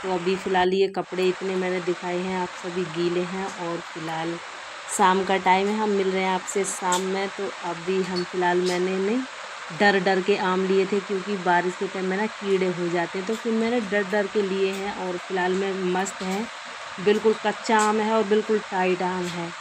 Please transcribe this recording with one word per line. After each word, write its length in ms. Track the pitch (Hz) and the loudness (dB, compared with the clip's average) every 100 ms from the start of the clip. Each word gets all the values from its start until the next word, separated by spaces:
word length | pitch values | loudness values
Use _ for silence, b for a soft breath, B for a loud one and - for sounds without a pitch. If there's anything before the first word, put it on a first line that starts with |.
तो 80 | 190 | 0
अभी 240 | 180 175 190 | 0 0 0
फ़िलहाल 380 | 190 185 180 | 2 4 4
ये 140 | 190 190 | 4 2
कपड़े 400 | 190 175 185 185 | 0 -4 0 0
इतने 280 | 180 190 185 | 0 -2 -2
मैंने 240 | 185 185 | 0 -2
दिखाए 380 | 175 175 180 180 | -2 -4 -2 -4
हैं, 180 | 185 185 | -2 -2
आप 120 | 180 - | -4 -6
सभी 200 | 185 175 175 160 | -6 -4 -4 0
गीले 260 | 175 175 | 0 0
हैं। 240 | 175 185 190 | -2 -4 -6
और 320 | - 170 170 | -6 -6 -6
फ़िलहाल 560 | - - 160 160 165 170 - - - - - - | -8 -10 -6 -4 -4 -6 -10 -14 -14 -14 -8 4
शाम 260 | 190 190 | 4 6
का 140 | 190 190 | 2 2
टाइम 300 | 185 190 196 | 4 4 4
है, 80 | 214 | 0
हम 120 | 214 | 2
मिल 220 | 196 190 | 2 2
रहे 120 | 190 | 0
हैं 60 | 190 | 0
आपसे 340 | 185 - 202 | 0 -2 -2
शाम 380 | 190 - 185 180 | -2 -2 0 2
में। 260 | 190 190 196 | 0 -2 -4
तो 220 | - 196 - 175 | -4 -8 -6 -6
अभी 320 | 165 170 190 | -6 -2 0
हम 200 | 185 180 | 0 -2
फ़िलहाल, 380 | 180 185 180 180 | -2 0 2 2
मैंने 360 | 185 180 185 190 | 2 0 0 0
नहीं, 220 | 196 247 254 - - - - 160 | 0 0 -2 -10 -12 -12 -12 4
डर 200 | 202 196 | 4 6
डर 220 | 185 190 | 4 2
के 140 | 185 202 | 2 2
आम 280 | 190 185 190 | 2 2 2
लिए 200 | 190 190 | 2 4
थे, 140 | 202 | 0
क्योंकि 380 | 190 196 180 202 | -2 -4 -4 -2
बारिश 380 | 180 175 175 180 | 4 4 2 -2
के 120 | 190 | -6
time 180 | 190 185 | -2 -2
में 120 | 190 | -2
ना 80 | 214 | -2
कीड़े 420 | - 202 190 185 | -4 0 2 2
हो 200 | 170 175 | 0 -2
जाते 300 | 175 170 190 | 0 -2 -4
हैं, 80 | 185 | -4
तो 80 | 220 | -4
फिर 180 | 240 | 0
मैंने 260 | 226 226 247 | 0 2 0
डर 220 | 202 202 190 | 0 0 2
डर 160 | 208 196 | 0 0
के 140 | 214 | 0
लिए 300 | 196 190 190 | 0 2 0
हैं। 240 | 196 202 208 185 | 0 -6 -6 -6
और 100 | 180 | -6
फ़िलहाल 360 | - 190 185 | -4 -2 0
में 300 | 185 196 190 185 | 0 0 -2 0
मस्त 280 | 180 196 - | 0 -2 -4
हैं, 240 | 185 196 226 - - - - - 190 | -4 -4 -6 -10 -14 -12 -12 -2 2
बिल्कुल 280 | 208 220 220 214 | 4 4 2 0
कच्चा 340 | 202 - 220 | -2 2 4
आम 200 | 214 214 | 4 2
है 140 | 214 | 2
और 100 | 226 | 2
बिल्कुल 360 | 202 214 208 214 - | 4 2 4 0 0
tight 300 | 190 185 180 | 0 0 2
आम 220 | 180 185 | 0 -2
है। 260 | 175 175 170 - | -4 -6 -8 -10